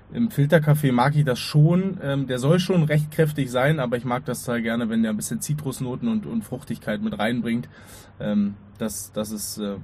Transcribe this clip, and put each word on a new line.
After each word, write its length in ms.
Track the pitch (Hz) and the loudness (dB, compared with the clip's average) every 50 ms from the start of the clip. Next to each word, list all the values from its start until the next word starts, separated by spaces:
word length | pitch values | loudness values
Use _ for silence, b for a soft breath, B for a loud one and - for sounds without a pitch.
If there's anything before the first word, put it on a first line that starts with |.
| B B - | B B -2
im 160 | 120 117 113 | -2 -2 0
Filterkaffee 640 | - 143 139 147 175 156 151 147 143 147 147 131 | 2 0 2 4 4 4 6 4 4 4 4 2
mag 240 | 123 120 123 143 147 | 4 4 4 4 4
ich 100 | 147 147 | 2 2
das 140 | 127 123 - | 2 2 -2
schon. 580 | - - - 151 151 165 175 185 190 196 - - | -2 2 4 6 6 6 6 4 2 0 -2 -4
Ähm, 260 | - 139 139 139 135 | -4 -2 -2 -2 -2
der 120 | 131 127 120 | -2 -2 0
soll 200 | 127 143 175 180 | 2 4 4 4
schon 240 | 180 - 185 170 151 | 4 2 2 2 4
recht 280 | 151 151 151 - - | 4 2 2 0 0
kräftig 380 | - 160 160 151 - 147 131 120 | 2 2 2 2 2 -2 -2 0
sein, 300 | 123 123 131 147 160 151 | 2 2 2 2 2 2
aber 180 | 123 117 123 | 0 -2 -2
ich 80 | 120 123 | -2 -2
mag 200 | 123 123 123 - | -2 -4 -2 -2
das 180 | 123 120 - - | -4 -6 -6 -4
total 180 | 123 117 117 | -4 -2 -2
gerne, 280 | 113 113 113 120 120 110 | -2 -2 -2 -2 -2 0
wenn 120 | 113 113 | 0 2
der 120 | 113 110 107 | 2 0 0
ein 40 | |
bisschen 240 | 104 - - 123 110 | -2 -4 -4 -6 -6
Zitrusnoten 680 | - - 147 147 139 131 123 - 127 123 127 113 120 | -4 -4 -4 -4 -4 -6 -6 -6 -6 -6 -6 -4 -2
und, 180 | 113 110 107 - | -2 -2 -2 -2
und 180 | - 117 113 - | -4 -6 -6 -6
Fruchtigkeit 580 | - 131 - - - 117 - - 113 107 104 | -6 -10 -10 -8 -8 -10 -8 -4 -6 -4 -4
mit 160 | 107 110 104 | -4 -4 -2
reinbringt. 500 | 101 104 117 123 120 110 117 113 123 - - B B B B B B B B B - | -2 0 0 0 -2 -2 -2 -2 -2 -4 -8 B B B B B B B B B -8
Ähm, 340 | - 107 104 104 101 101 101 - - - - | -4 -2 0 0 0 -2 -6 -12 -18 -16 -10
das, 340 | - 113 107 - - - - | -8 -8 -6 -6 -8 -12 -10
das 200 | - 107 107 104 | -8 -8 -6 -6
ist, 260 | 110 104 - - - | -8 -8 -8 -8 -8
äh, 180 | 107 104 101 101 92 | -6 -6 -6 -8 -6